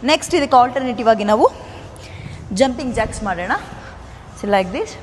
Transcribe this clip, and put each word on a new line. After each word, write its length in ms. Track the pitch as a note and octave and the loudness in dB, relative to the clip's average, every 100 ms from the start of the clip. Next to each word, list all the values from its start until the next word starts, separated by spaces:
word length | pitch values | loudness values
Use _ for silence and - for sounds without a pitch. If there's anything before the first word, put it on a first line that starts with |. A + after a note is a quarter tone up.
ನೆಕ್ಸ್ಟ್ 320 | B3 D4+ - F4 | 2 2 2 0
ಇದಕ್ಕೆ 220 | C#4+ C4+ | 4 6
ಆಲ್ಟರ್ನೇಟಿವ್ 520 | B3 B3+ C4 A3 A3+ | 6 2 -4 0 4
ಆಗಿ 140 | A3 | 4
ನಾವು 280 | G#3 G#3+ F#4+ - - - - - - - - - - | 4 4 4 2 -14 -16 -16 -18 -18 -16 -14 -14 -10
ಜಂಪಿಂಗ್ 400 | F#3+ C4 B3 C4+ | 2 2 2 -4
ಜ್ಯಾಕ್ಸ್ 300 | A3+ A3 - | -2 -2 -4
ಮಾಡೋಣ. 280 | G#3 F3 F3+ F#4+ - - - - - - - - | -4 -4 -2 -4 -4 -14 -16 -18 -18 -18 -18 -10
So, 60 | G3+ | 2
like 280 | G3+ F#3 A#3 | 2 2 -2
this. 140 | A4 - | -6 -8